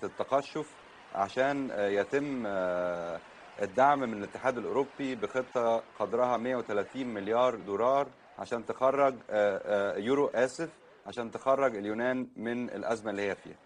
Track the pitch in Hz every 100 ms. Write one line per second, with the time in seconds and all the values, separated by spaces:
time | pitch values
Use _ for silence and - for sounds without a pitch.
0 | 98 - - 139 139 226 220 - - -
1 | - 95 98 127 135 143 131 104 101 101
2 | 98 139 147 131 107 98 92 90 90 87
3 | 85 82 - - - - 101 95 139 139
4 | 120 104 98 - 127 120 92 113 135 -
5 | 135 120 101 131 127 123 117 113 - -
6 | 104 117 123 117 123 123 117 104 98 131
7 | 123 104 98 117 127 113 92 98 120 139
8 | 135 - - - 98 117 110 - 131 139
9 | 139 120 - 104 104 95 - 101 101 90
10 | 107 139 139 110 131 - 160 - - -
11 | 101 120 117 113 135 135 135 107 104 107
12 | 123 127 123 - 110 120 120 98 - 113
13 | 107 98 101 92 87 87